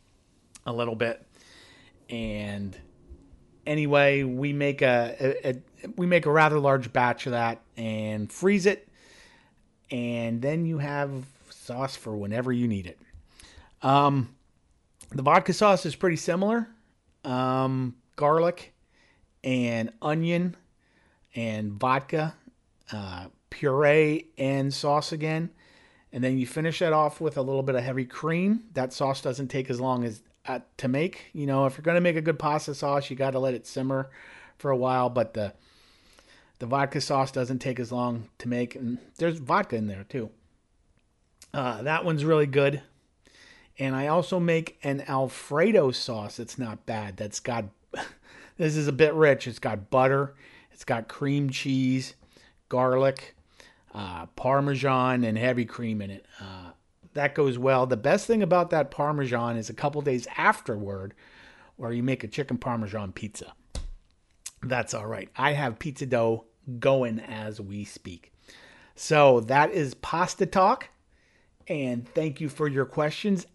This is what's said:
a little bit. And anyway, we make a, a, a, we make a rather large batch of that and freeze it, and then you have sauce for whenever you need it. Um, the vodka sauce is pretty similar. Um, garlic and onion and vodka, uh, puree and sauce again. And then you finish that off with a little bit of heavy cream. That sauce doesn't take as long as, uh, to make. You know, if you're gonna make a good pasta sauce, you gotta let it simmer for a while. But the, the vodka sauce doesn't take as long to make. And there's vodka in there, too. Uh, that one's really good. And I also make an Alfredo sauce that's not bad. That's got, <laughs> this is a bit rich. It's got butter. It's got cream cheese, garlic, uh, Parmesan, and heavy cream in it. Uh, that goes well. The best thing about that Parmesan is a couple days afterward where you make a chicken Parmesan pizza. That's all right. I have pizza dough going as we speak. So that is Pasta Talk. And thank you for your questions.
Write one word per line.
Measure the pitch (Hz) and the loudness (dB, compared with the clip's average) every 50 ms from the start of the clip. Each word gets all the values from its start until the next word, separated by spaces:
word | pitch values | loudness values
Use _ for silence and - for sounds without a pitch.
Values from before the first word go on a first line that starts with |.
| _ _ _ _ _ _ _ _ _ _ - - - | _ _ _ _ _ _ _ _ _ _ -20 -14 -10
a | 123 | -6
little | 117 117 120 117 113 | -4 -2 -2 -2 -2
bit. | 110 120 117 113 - - _ _ - - - - - - - - - - - - _ _ - | 0 0 -2 -2 -4 -12 _ _ -20 -20 -20 -20 -20 -20 -20 -20 -20 -20 -20 -20 _ _ -10
And | 120 117 113 110 104 104 104 101 101 101 101 95 92 - - - _ _ - - - - - - - - _ _ _ _ - 151 | -8 -6 -6 -4 -6 -6 -6 -6 -8 -8 -8 -10 -12 -14 -20 -20 _ _ -20 -20 -20 -20 -20 -20 -20 -20 _ _ _ _ -4 -2
anyway, | 151 156 151 143 143 143 143 139 139 139 139 | 0 0 2 4 6 6 8 6 6 4 2
we | 127 123 127 143 143 | -2 -2 -2 -2 -2
make | 143 143 143 143 139 139 | 0 0 0 0 2 4
a, | 143 127 123 120 120 117 - - 135 135 139 - - | 4 4 6 4 2 0 -2 -2 0 0 0 0 -2
a, | 135 | -4
a, | 127 - - _ _ - - 202 - | -4 -4 -8 _ _ -18 -16 -10 -6
we | - 175 | -2 2
make | 180 180 170 156 | 4 4 4 4
a | 151 | 4
rather | 147 160 156 151 151 151 | 6 6 6 6 4 4
large | 139 139 135 135 120 113 | 4 4 4 2 0 0
batch | - 131 123 120 120 - - | 0 2 2 2 0 -2 -4
of | 131 | -4
that | 120 117 117 117 113 - _ _ _ | -2 0 0 -2 -2 -6 _ _ _
and | 117 113 110 110 110 107 107 107 107 104 - | -8 -6 -4 -4 -4 -4 -4 -4 -6 -6 -8
freeze | - - 165 196 208 196 175 | -4 0 2 2 4 4 4
it, | 202 190 - - _ _ _ - - - - - - - _ _ _ _ _ _ _ _ _ _ - | 2 2 0 -4 _ _ _ -20 -20 -20 -20 -20 -20 -20 _ _ _ _ _ _ _ _ _ _ -8
and | 139 123 120 120 120 117 117 117 117 117 | -6 -4 -4 -4 -4 -4 -4 -4 -4 -2
then | 123 143 156 165 170 | -2 -2 0 0 0
you | 165 165 147 | -2 -2 -2
have | 143 143 143 143 143 139 139 131 131 - - _ _ - | -4 -2 -2 -2 -4 -4 -6 -8 -10 -14 -18 _ _ -20
sauce | - - - - 120 123 135 135 - | -20 -16 -14 -10 -6 -6 -6 -6 -6
for | - - 113 107 | -8 -10 -8 -6
whenever | 104 101 101 107 120 123 131 | -6 -4 -4 -4 -2 -2 0
you | 123 120 120 | 0 0 2
need | 117 107 98 90 | 0 0 -2 -4
it. | 90 - - _ _ - - - _ _ - - - - - - _ _ _ | -8 -14 -18 _ _ -20 -20 -20 _ _ -20 -20 -20 -20 -20 -20 _ _ _
Um, | - 135 135 143 143 143 139 135 117 - - _ _ _ _ _ _ _ _ _ _ _ _ - - - | 0 2 4 4 4 4 2 2 -2 -4 -8 _ _ _ _ _ _ _ _ _ _ _ _ -20 -16 -10
the | - 139 | -6 0
vodka | 131 143 165 185 175 - | 4 6 6 6 6 2
sauce | 175 - 214 208 190 185 - | 2 4 6 6 6 4 2
is | 160 131 | -2 -4
pretty | - - 180 165 | 0 0 0 0
similar. | - - - 170 185 196 208 226 233 226 - - _ _ _ _ _ _ _ _ _ - | 0 0 0 0 2 2 2 2 0 -2 -4 -10 _ _ _ _ _ _ _ _ _ -6
Um, | 135 127 127 127 127 131 131 131 131 131 131 131 123 120 - _ _ _ | -4 -2 0 2 2 2 2 2 2 2 0 -2 -4 -6 -10 _ _ _
garlic | - 147 147 156 165 170 175 175 - - - _ _ _ _ _ _ _ _ _ _ _ _ _ _ - | 0 4 4 4 4 4 2 0 -2 -8 -20 _ _ _ _ _ _ _ _ _ _ _ _ _ _ -4
and | 131 127 127 120 120 117 113 113 117 - - | -2 0 0 0 0 0 -2 -4 -4 -6 -4
onion | - 151 156 160 165 170 175 170 180 180 170 - _ _ _ _ _ _ _ _ _ _ _ _ _ _ - | -2 -2 0 0 0 0 0 0 0 -2 -4 -8 _ _ _ _ _ _ _ _ _ _ _ _ _ _ -8
and | 117 117 113 107 107 107 104 | -6 -4 -4 -4 -4 -4 -6
vodka, | 101 101 - - 131 139 - - 175 156 156 160 - - _ - - _ _ _ _ _ _ - | -4 0 2 2 2 2 0 0 -2 -2 -2 -2 -6 -10 _ -20 -20 _ _ _ _ _ _ -12
uh, | 110 107 101 95 92 87 - - _ _ _ - | -10 -10 -10 -10 -10 -12 -14 -16 _ _ _ -18
puree | - - 151 139 131 139 151 143 147 156 156 151 151 160 - - _ - | -6 -2 0 2 2 4 6 6 6 6 6 4 2 -2 -4 -8 _ -4
and | 135 135 139 139 135 139 | -2 0 0 0 0 -2
sauce | 135 - - 147 143 151 147 - | -2 -2 0 0 0 0 0 -2
again. | 165 151 151 156 160 160 165 - - _ _ _ _ _ _ _ _ _ _ _ | -4 -4 -4 -2 -2 -2 -4 -6 -10 _ _ _ _ _ _ _ _ _ _ _
And | - 123 127 | -6 -2 0
then | 131 131 131 | 0 0 0
you | 127 | -2
finish | 120 - 156 156 165 151 - | -2 -4 -2 -2 -2 0 0
that | 185 160 156 | 2 2 4
off | 151 151 147 - - | 4 4 2 0 -2
with | 165 151 - | -4 -2 -2
a | 143 | -2
little | 127 135 139 135 | -2 -2 -2 -2
bit | 135 139 131 | 0 0 0
of | 123 123 | 0 0
heavy | 131 127 131 127 | -2 -2 -4 -4
cream. | 123 - - 151 160 165 175 185 202 220 226 - - | -6 -6 -6 -4 -2 0 0 2 2 2 0 -2 -6
That | - 165 - - | -6 -4 -4 -4
sauce | - - 147 135 135 - | -4 -2 -2 -2 -2 -2
doesn't | - 143 123 135 139 123 | -4 -4 -4 -4 -6 -6
take | - 135 131 135 | -4 -4 -4 -4
as | 123 120 | -4 -2
long | 127 131 127 123 120 | -2 -2 -2 -2 -2
as, | 117 107 - - _ _ _ - | -4 -6 -10 -16 _ _ _ -10
uh, | - 131 123 - _ _ - | -8 -8 -8 -8 _ _ -6
to | - 123 | -2 -2
make. | 127 143 165 190 - - - - - | 0 0 0 -2 -4 -8 -18 -14 -8
You | 156 143 | -6 -2
know, | 139 135 135 139 | 0 2 2 2
if | 135 - | 2 0
you're | - | -2
gonna | 151 170 170 175 | 0 2 2 4
make | 175 175 160 | 4 4 2
a | 160 | 2
good | 151 165 156 - | 2 0 0 0
pasta | - 147 151 156 - 156 143 | 0 0 0 -2 -2 -6 -6
sauce, | - 160 143 143 143 139 - | -4 -2 0 0 0 0 -2
you | 135 | -4
gotta | 123 135 135 131 131 | -2 -2 0 0 0
let | 131 135 123 | 0 0 -2
it | 113 - | -4 -6
simmer | - - 135 131 135 135 135 135 135 - - - - - - - - _ | -8 -6 -4 -2 0 0 -2 -4 -6 -10 -20 -20 -20 -20 -20 -20 -20 _
for | - - 143 | -6 -2 0
a | 135 | 0
while. | 123 127 131 127 127 123 120 | 2 2 2 2 2 2 2
But | 120 123 113 110 - | 2 0 -2 -2 -2
the, | 110 104 101 - _ _ _ _ _ _ _ _ _ _ _ _ - - _ - - _ _ _ - | -4 -6 -6 -8 _ _ _ _ _ _ _ _ _ _ _ _ -20 -20 _ -20 -20 _ _ _ -12
the | 127 | -6
vodka | 113 131 139 143 135 - 147 | -2 0 0 0 0 -2 -2
sauce | - - 147 135 135 135 | -2 0 0 0 0 0
doesn't | - 135 127 120 135 123 | 0 -2 -2 -2 -2 -4
take | - 135 123 123 | -4 -4 -4 -4
as | 123 113 | -6 -4
long | 123 123 123 123 120 117 110 - _ - | -2 -2 -2 -2 -2 -4 -8 -12 _ -10
to | - 120 | -6 -4
make. | 123 123 123 120 - | -2 -2 -2 -4 -6
And | 143 127 117 123 - - - - - | -6 -6 -6 -6 -8 -10 -12 -6 -2
there's | 160 170 160 165 | -2 -2 -2 -2
vodka | 131 123 165 202 196 - 120 | -2 0 0 0 0 0 -2
in | 110 110 | -4 -2
there, | 104 95 95 98 | -4 -6 -8 -10
too. | - - 131 110 107 - _ _ _ _ _ _ _ _ _ _ _ _ _ _ _ _ _ _ _ _ _ - - | -10 -8 -8 -8 -10 -12 _ _ _ _ _ _ _ _ _ _ _ _ _ _ _ _ _ _ _ _ _ -18 -10
Uh, | - 147 131 123 113 107 | -6 -4 -4 -4 -4 -4
that | 120 147 156 165 170 | -2 -2 -2 0 0
one's | 175 160 147 147 | -2 -2 0 2
really | 160 160 151 147 | 4 4 4 4
good. | 139 131 143 139 139 147 139 - _ _ _ _ _ _ _ _ _ _ - - - - - _ _ _ - | 2 2 2 2 2 2 -2 -8 _ _ _ _ _ _ _ _ _ _ -20 -20 -20 -20 -20 _ _ _ -6
And | 135 135 131 | -4 -2 -2
I | 131 139 147 | -2 0 2
also | 160 180 165 - 190 180 | 2 2 0 0 0 0
make | 170 170 165 165 160 - - _ | 2 2 2 2 0 -4 -10 _
an | - 143 139 139 143 | -6 -4 -4 -4 -4
Alfredo | - 139 135 131 123 - - - - 143 151 175 - 214 190 147 131 | -2 -2 0 0 -2 -4 -8 -8 -2 2 2 4 6 6 6 4 4
sauce | 123 - - - 117 107 104 104 - - | 2 -2 -4 -6 -6 -6 -8 -8 -10 -10
that's | 117 - - - | -12 -10 -8 -8
not | 123 110 107 - _ | -8 -8 -8 -10 _
bad. | - 113 107 104 101 92 | -8 -6 -6 -6 -8 -8
That's | - 107 101 - - | -8 -8 -8 -8 -8
got, | - 131 120 113 104 98 - _ _ _ | -6 -4 -4 -4 -4 -6 -10 _ _ _
<laughs> | - - - - - _ _ - - - - - _ | -10 -10 -10 -12 -14 _ _ -20 -20 -20 -20 -14 _
this | - 170 156 151 | -2 -2 0 0
is | 156 147 143 | 0 0 0
a | |
bit | 139 127 156 151 160 | 4 4 4 4 6
rich. | 156 160 147 135 - - | 6 6 6 6 4 2
It's | 127 110 - | -6 -8 -6
got | - 117 110 101 98 - | -4 -4 -4 -6 -4 2
butter. | - 131 131 135 139 139 143 135 - - - - - - - _ | 4 4 6 6 4 2 0 -2 -6 -14 -20 -20 -20 -20 -20 _
It's | _ - - | _ -10 -6
got | - 123 117 110 | -4 -4 -4 -4
cream | - - - 143 139 143 143 143 135 | -8 -8 -4 -2 0 0 2 0 0
cheese, | 131 - - 143 131 131 131 127 131 131 127 - - _ _ _ - - - _ _ _ _ - | -2 -4 -2 -2 0 2 2 2 0 0 -2 -6 -12 _ _ _ -20 -20 -20 _ _ _ _ -4
garlic, | 135 127 127 127 127 131 135 135 131 131 - - - _ _ _ _ - - - _ _ _ _ - | 0 2 2 4 4 4 4 2 2 -2 -8 -18 -20 _ _ _ _ -20 -20 -20 _ _ _ _ -12
uh, | 104 101 92 90 82 87 - _ | -10 -10 -10 -10 -12 -12 -14 _
Parmesan, | - - 127 139 139 139 143 139 123 131 135 131 127 127 127 127 123 120 | -4 0 2 2 2 2 0 0 0 0 2 2 2 2 2 2 2 2
and | 113 107 110 | 2 2 2
heavy | 120 127 123 123 117 | 2 2 2 0 -2
cream | 117 - - 120 113 110 104 | -4 -6 -8 -6 -4 -4 -4
in | 101 98 | -6 -8
it. | 98 98 - _ - - | -10 -14 -16 _ -20 -18
Uh, | 98 95 95 90 90 90 - _ _ _ _ _ - - - | -16 -16 -16 -16 -18 -20 -20 _ _ _ _ _ -20 -10 -4
that | 147 143 139 139 | -2 -2 0 2
goes | 160 147 135 120 | 2 2 2 0
well. | 123 127 135 131 127 131 | 2 2 2 4 4 2
The | 127 123 | 2 0
best | 110 110 139 180 208 - | 0 2 2 2 2 2
thing | - 233 214 | 2 0 2
about | 196 160 180 180 170 165 | 2 4 4 2 2 2
that | 170 156 139 - | 0 0 0 0
Parmesan | - - 147 147 151 143 139 120 123 117 117 117 117 | -2 -4 -2 -2 0 -2 -2 -2 -2 -2 -2 -2 -4
is | 113 107 - | -4 -6 -8
a | 107 | -6
couple | - - 147 151 147 | -4 -4 -4 -2 -2
days | 143 143 127 123 110 - - | -2 0 0 -2 -2 -6 -2
afterward | - 165 202 214 - - - 113 104 104 98 98 95 95 104 - _ - - - - - - - - - - _ | 2 4 4 2 2 0 -6 -6 -6 -6 -6 -8 -8 -10 -12 -14 _ -20 -20 -20 -20 -20 -20 -20 -20 -20 -20 _
where | - 139 117 | -10 -8 -4
you | 120 120 | -2 -2
make | 120 131 131 123 - | 0 0 -2 -2 -6
a | 104 | -6
chicken | - - 135 - 127 120 | -6 -6 -4 -4 -4 -4
Parmesan | - 123 120 113 110 101 104 107 101 92 | -4 -4 -4 -4 -4 -4 -6 -6 -6 -8
pizza. | - - - 104 - - - - - _ _ _ - - - - - - _ _ _ _ _ _ _ _ - - - _ | -8 -10 -10 -12 -12 -14 -16 -18 -20 _ _ _ -8 -8 -8 -8 -10 -14 _ _ _ _ _ _ _ _ -18 -18 -14 _
That's | - 127 127 120 113 - | -8 -4 -4 -4 -4 -4
all | - 113 104 | -6 -8 -6
right. | 110 110 98 95 - - | -8 -8 -10 -12 -12 -4
I | - 131 147 | -2 0 0
have | 147 143 143 123 110 - | 0 0 -2 -2 -4 -6
pizza | - 156 131 - 147 | -8 -8 -8 -8 -4
dough | 127 127 117 117 117 113 110 - _ _ _ _ 131 123 117 | 0 2 2 4 2 2 0 -4 _ _ _ _ -12 -6 -2
going | 123 135 135 135 123 117 110 110 | 2 2 4 4 2 0 -2 -4
as | - - 110 110 107 107 104 107 | -6 -8 -10 -8 -8 -8 -10 -10
we | 101 98 101 104 101 | -10 -10 -10 -10 -10
speak. | - - - - 98 87 85 _ _ _ _ _ - - - - - - - - - _ | -12 -14 -16 -16 -16 -16 -16 _ _ _ _ _ -20 -20 -20 -20 -20 -20 -20 -20 -20 _
So | - - - 156 151 143 139 123 120 | -10 -2 2 6 8 8 10 8 8
that | 110 110 131 143 151 156 | 4 4 4 4 4 4
is | - 180 147 127 - | 2 0 -2 -2 -4
Pasta | - - - - 165 180 - - - 196 | -8 -6 -2 0 0 0 0 0 -2 -2
Talk. | 170 - 196 185 208 247 262 - - _ _ _ _ _ _ _ _ _ _ _ _ _ _ _ - | 2 4 4 6 6 4 2 -2 -10 _ _ _ _ _ _ _ _ _ _ _ _ _ _ _ -6
And | 175 147 135 127 120 120 120 - - | -4 -2 -2 -2 -4 -4 -6 -4 -2
thank | 160 156 156 139 - | -2 -2 -2 -2 -4
you | 160 139 | -6 -6
for | 139 - 156 | -4 -2 -2
your | 147 135 135 135 | 0 0 0 -2
questions. | 135 - 160 151 151 147 - - 208 196 175 - - | 0 0 0 0 0 -2 -2 0 0 0 0 -2 -6